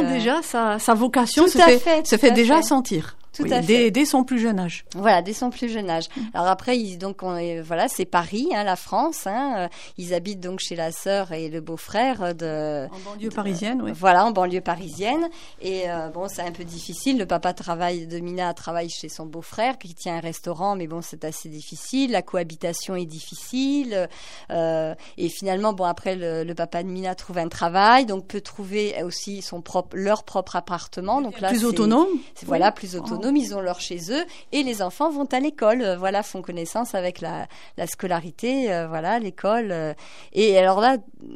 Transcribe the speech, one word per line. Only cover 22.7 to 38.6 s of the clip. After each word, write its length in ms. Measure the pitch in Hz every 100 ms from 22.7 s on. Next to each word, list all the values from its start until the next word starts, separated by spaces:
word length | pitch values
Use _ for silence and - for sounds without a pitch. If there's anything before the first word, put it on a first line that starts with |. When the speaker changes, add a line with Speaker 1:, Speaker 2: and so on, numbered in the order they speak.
| - - 185
Speaker 1:
est 100 | 165
difficile. 1040 | 156 - - - 254 269 285 254 196 170 - - - -
Euh, 460 | 170 165 160 160 170 - -
et 100 | 170
finalement, 440 | - 196 185 214
bon, 100 | 190
après, 320 | 175 170 190 185
le, 280 | 170 160
le 120 | 165 170
papa 260 | 170 175
de 60 | 185
Mina 260 | 185 185
trouve 240 | 180 - 180
un 100 | 165
travail, 600 | - 170 185 208 254 233
donc 180 | 190 190
peut 160 | 202
trouver 540 | - - 185 208 208 -
aussi 400 | 175 - 202 196
son 180 | - 175
propre, 340 | - 185 - 196
leur 280 | 196 208
propre 320 | - 196 185 180
appartement. 640 | 175 175 - - 185 262
Donc 180 | 247 190
là, 100 | 190
Speaker 2:
Plus 100 | 233
Speaker 1:
c'est 60 | 233
Speaker 2:
autonome. 420 | 220 214 247 381 320 -
Speaker 1:
c'est, 140 | - -
voilà, 220 | 165 254
Speaker 2:
Oui. 40 | -
Speaker 1:
plus 200 | 190 180
Speaker 2:
Oh. 80 |
Speaker 1:
autonome. 160 | - 185 240 294
Ils 180 | 214
ont 60 | 202
leur 180 | 180 175
chez 320 | - 175 170
eux 120 | 285 349 - -
et 100 | 285
les 180 | 262 208
enfants 300 | 180 - 311
vont 140 | 285 277
à 140 | 254
l'école. 440 | 294 - 214 247
Euh, 140 | 202 180
voilà, 260 | 190 196
font 180 | - 190
connaissance 540 | 170 175 165 220 247 196
avec 260 | 180 -
la, 260 | 165 165 - - - -
la 80 | 170
scolarité, 880 | - 185 170 165 - 233 269